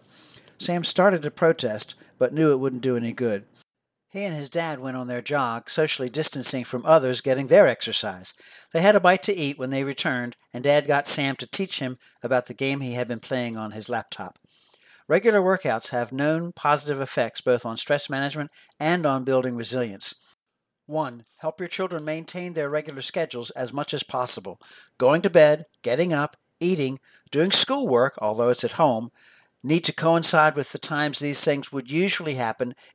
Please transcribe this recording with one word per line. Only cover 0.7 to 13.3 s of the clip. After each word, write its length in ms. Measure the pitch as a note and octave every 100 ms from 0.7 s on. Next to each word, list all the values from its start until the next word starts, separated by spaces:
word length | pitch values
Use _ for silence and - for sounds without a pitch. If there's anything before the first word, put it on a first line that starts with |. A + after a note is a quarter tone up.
| F3
started 400 | E3 - G3 F3+
to 80 | D3
protest, 640 | - E3 E3 A#2+ A2 - - _ -
but 120 | B2
knew 200 | D3 D#3
it 80 | C3+
wouldn't 240 | C3+ B2+
do 120 | B2+ A#2+
any 160 | A#2
good. 320 | A2+ A#2+ G2+ - _ _ _ _ _ _
He 160 | G3 G3+
and 100 | D#3
his 160 | C#3
dad 260 | E3+ E3 C#3
went 180 | C3 B2+
on 120 | B2
their 160 | B2
jog, 480 | A#2+ D3 B2 A#2 -
socially 360 | - D#3 - B2+
distancing 580 | C3 D3+ C#3 B2 C3 A#2+
from 200 | B2+ D#3
others 340 | D#3+ C3 B2
getting 280 | C3+ C3 C3
their 200 | F3+ E3
exercise. 680 | A2+ - G#2 G#2+ F#2 F#2 - - - -
They 120 | E3
had 120 | F#3+ G3+
a 40 |
bite 240 | F3+ F#3
to 120 | G3+ F#3+
eat 220 | C#3+ C#3+
when 140 | C3
they 120 | C3+
returned, 520 | C#3 C3+ E3 B2+ A#2+ - _
and 100 | B2
Dad 220 | C#3 D3 C#3+
got 220 | C#3+ -
Sam 280 | - C#3 C3
to 100 | B2
teach 320 | - G3 -
him 180 | C3 B2+ _ _
about 240 | A#2+ B2+ -
the 80 |
game 280 | A#2+ C3+ C#3
he 120 | C3
had 140 | A#2+ A#2+
been 120 | A#2
playing 380 | -